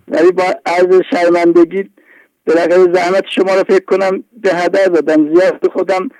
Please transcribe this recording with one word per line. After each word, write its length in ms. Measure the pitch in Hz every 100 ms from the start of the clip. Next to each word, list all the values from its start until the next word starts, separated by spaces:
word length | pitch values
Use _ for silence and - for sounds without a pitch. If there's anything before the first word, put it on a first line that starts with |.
| -
ولی 240 | 151 175
با 120 | 180 185 - -
عرض 340 | 175 180 185 -
شرمندگی 800 | 180 170 175 170 175 165 185 196 _ _ _ _ _ -
بالاخره 460 | 160 170 180 180
زحمت 320 | 180 175 190 190
شما 200 | - 185
رو 80 | 190 -
فکر 160 | 190
کنم 400 | - 190 190 190 - -
به 120 | 196
هدر 320 | 175 175 190 190
دادم. 480 | 170 147 156 151
زیاد 380 | 170 185 - -
خودم 360 | - 180 185 185